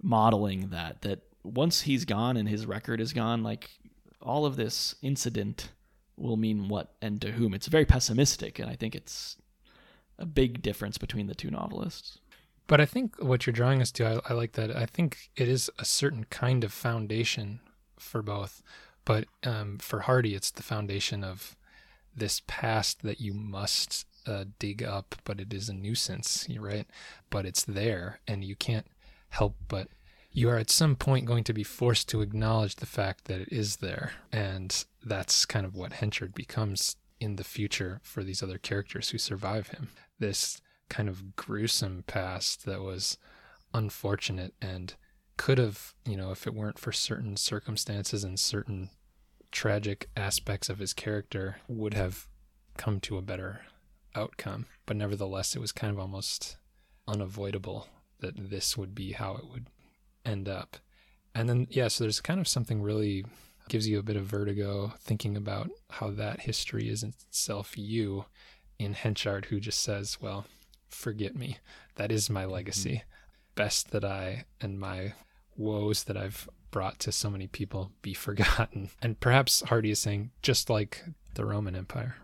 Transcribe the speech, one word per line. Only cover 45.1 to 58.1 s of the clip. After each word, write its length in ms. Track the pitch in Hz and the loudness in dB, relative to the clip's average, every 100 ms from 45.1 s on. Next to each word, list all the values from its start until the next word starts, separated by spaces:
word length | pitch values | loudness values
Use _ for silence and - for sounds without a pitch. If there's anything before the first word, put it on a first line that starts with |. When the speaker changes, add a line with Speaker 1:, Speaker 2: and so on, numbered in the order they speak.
| _ _ - | _ _ -4
Speaker 2:
could 200 | - 131 | 2 4
have, 360 | 117 101 - - - | 2 -2 -12 -10 -6
you 100 | 98 | -4
know, 160 | 95 | -4
if 140 | 95 - | -6 -6
it 80 | |
weren't 260 | 107 104 - | -4 -4 -4
for 120 | - | -4
certain 440 | - - 110 113 98 | -2 -2 -2 -4 -2
circumstances 880 | - 107 - 107 - 101 98 107 | 0 -2 -2 -4 -2 -2 -2 -2
and 160 | 101 92 | -2 0
certain 500 | - 104 101 95 95 - _ _ _ _ _ | 0 0 -2 -4 -6 -12 _ _ _ _ _
tragic 560 | - 110 104 104 98 - - | -2 2 2 0 -4 -6 -4
aspects 540 | 98 - - 98 - | -2 -2 -2 -2 -2
of 80 | 98 | -4
his 140 | 95 | -4
character, 640 | - - 104 - 98 95 95 - | -4 -2 -2 -2 -4 -4 -6 -8
would 260 | 117 107 104 | -4 -2 0
have 320 | 92 92 - - - _ _ - | 0 -2 -12 -20 -20 _ _ -6
come 220 | - 98 | -2 0
to 180 | - 95 | -2 -4
a 40 | |
better 380 | 95 92 92 104 - - _ _ - | -4 -6 -6 -10 -16 -20 _ _ -10
outcome. 540 | - 107 - - 107 117 - - | -6 -4 -6 -6 -6 -8 -8 -4
But 120 | 107 | 0
nevertheless, 580 | 104 101 98 95 95 - | 0 0 -2 -2 -2 -2
it 40 | |
was 120 | 110 | -4
kind 200 | - 107 | -4 -2
of 80 | 101 | -2
almost 580 | 95 95 - - - - _ _ _ _ - | -4 -6 -4 -4 -8 -12 _ _ _ _ -4
unavoidable 800 | 104 95 101 98 101 98 104 - - _ | -2 -2 -4 -4 -4 -4 -8 -10 -20 _